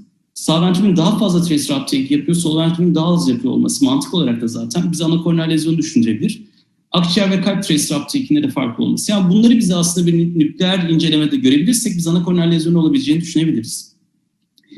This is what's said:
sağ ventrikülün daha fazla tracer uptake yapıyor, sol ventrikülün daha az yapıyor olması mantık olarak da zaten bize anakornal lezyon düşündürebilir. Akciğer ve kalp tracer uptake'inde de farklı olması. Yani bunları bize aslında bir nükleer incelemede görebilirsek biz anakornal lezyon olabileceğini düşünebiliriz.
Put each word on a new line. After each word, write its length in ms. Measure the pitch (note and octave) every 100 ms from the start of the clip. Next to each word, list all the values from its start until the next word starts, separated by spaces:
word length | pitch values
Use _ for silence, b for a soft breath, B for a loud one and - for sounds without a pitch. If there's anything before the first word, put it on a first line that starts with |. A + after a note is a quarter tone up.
| - _ _
sağ 280 | - - E3
ventrikülün 340 | F3+ F3+ G3+ E3
daha 220 | F3 -
fazla 240 | G3+ E3+
tracer 340 | - D3 - C3+
uptake 380 | C3 C3+ C3+
yapıyor, 220 | D3 E3+ E3+
sol 220 | D#3+ D#3+
ventrikülün 360 | E3 E3+ F3
daha 120 | D#3 F3
az 220 | E3+ C3
yapıyor 240 | A#2+ -
olması 320 | A#2+ - -
mantık 300 | C3 C3+ -
olarak 280 | F3+ B2+ A#2
da 60 | A2+
zaten 440 | A#2 A#2 F3 F3
bize 120 | D#3
anakornal 460 | D#3+ E3 E3+ E3 D#3+
lezyon 280 | D#3 D#3+ E3
düşündürebilir. 640 | - A#2+ A2 G#2 E3+ - B B B _ _
Akciğer 380 | F3+ E3+ G#3+ F#3+
ve 100 | F#3
kalp 220 | F#3+ -
tracer 340 | - D3+ - C#3+
uptake'inde 460 | - C3+ - D3+
de 80 | C3+
farklı 340 | C#3 B2 -
olması. 280 | - - -
Yani 180 | G#3 F3+
bunları 260 | G#3 A#3 A#3+
bize 180 | F#3
aslında 320 | F3 E3+ F3+ E3+
bir 320 | E3+ E3+ E3+
nükleer 500 | D3+ - F#3 F#3+ E3+
incelemede 480 | D#3+ C#3 D3+ D3 C3+
görebilirsek 600 | C3 D3 F#3+ A#3+ A3+ F3
biz 100 | E3
anakornal 460 | F3 F3+ F3 E3+
lezyon 220 | E3 E3
olabileceğini 460 | E3+ D#3 C3+ C#3 E3
düşünebiliriz. 720 | E3+ D#3 D#3+ A#2 A2+ - - _ _ _ _ _ _ _ B